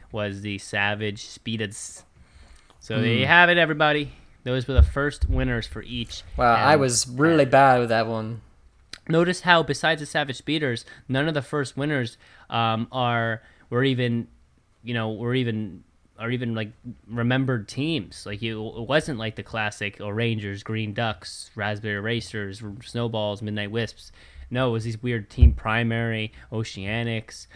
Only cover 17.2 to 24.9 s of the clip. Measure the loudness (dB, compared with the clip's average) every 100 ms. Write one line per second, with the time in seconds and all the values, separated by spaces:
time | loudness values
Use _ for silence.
17.2 | 2 2 2 -2 -4 -6 -4 -4 -6 -14
18.2 | -12 -8 -6 -6 -8 -10 -2 0 0 -4
19.2 | -6 -8 -8 -4 -4 -4 -8 -8 -6 -2
20.2 | 0 -2 -4 -8 -6 -4 -4 -2 -4 -4
21.2 | -12 -16 -16 -6 -4 -4 -4 -4 -2 -4
22.2 | -4 -8 -8 -8 -12 -12 -10 -6 -4 -2
23.2 | -4 -4 -6 -6 -4 -4 -6 -8 -20 -20
24.2 | -20 -20 -8 -2 0 0 -4